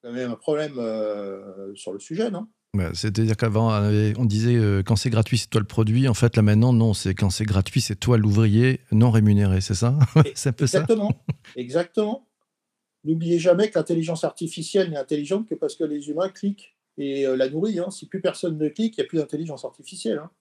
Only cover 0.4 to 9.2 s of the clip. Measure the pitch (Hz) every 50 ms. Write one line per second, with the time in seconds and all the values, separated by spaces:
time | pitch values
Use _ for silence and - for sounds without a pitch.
0.4 | _ - 151 147 156 147 139 127 117 113 110 110 107 107 104 104 101 98 98 98
1.4 | 101 101 92 98 98 98 101 - - 107 110 101 - - 160 180 220 240 196 175
2.4 | 220 - _ _ _ _ - 101 90 82 87 85 - 107 98 110 113 110 110 -
3.4 | - 113 101 110 113 113 110 104 104 104 104 104 107 107 107 120 123 110 101 107
4.4 | 113 120 120 120 110 104 101 98 95 - 117 101 - 127 110 113 110 - - 110
5.4 | - - - - - - - - 110 107 110 123 135 135 107 - - - - 120
6.4 | 107 104 104 107 117 127 123 113 113 113 101 - - 98 92 - 104 95 90 -
7.4 | - - 95 98 95 - - 135 117 - 104 - - 123 123 113 104 107 101 107
8.4 | 113 107 101 110 123 131 131 - _ _ - 107 117 123 110 113